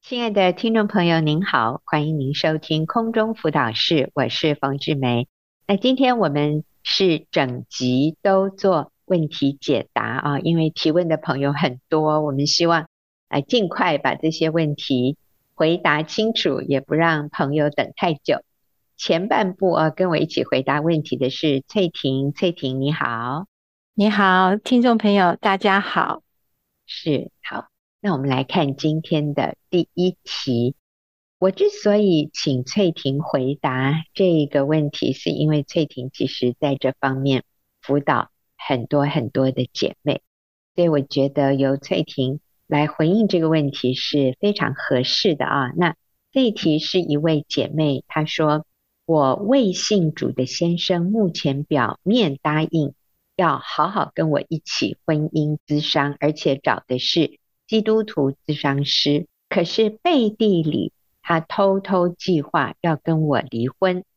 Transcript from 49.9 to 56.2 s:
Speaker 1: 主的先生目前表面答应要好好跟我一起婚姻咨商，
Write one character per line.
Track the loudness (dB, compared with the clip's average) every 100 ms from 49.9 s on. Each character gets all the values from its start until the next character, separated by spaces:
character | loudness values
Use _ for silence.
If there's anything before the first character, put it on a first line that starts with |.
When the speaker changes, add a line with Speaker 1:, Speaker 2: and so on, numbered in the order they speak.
| 2 2
Speaker 1:
主 | 0 -4
的 | -2 -4
先 | -2 0 0
生 | 0 0 0
目 | 2 0
前 | 0 -2 -2
表 | 0 0 0 -2
面 | 0 2 2 0
答 | -2 0
应 | 0 0 -2 -6 _ _ _ 0
要 | 0 0
好 | -6 -2 -2
好 | -2 -4
跟 | -2 0
我 | 0 -2
一 | -8
起 | -6 -4 -4 -4 -2
婚 | -2 0
姻 | 0 -2 -2 _
咨 | -2
商， | 0 -2 -2 -2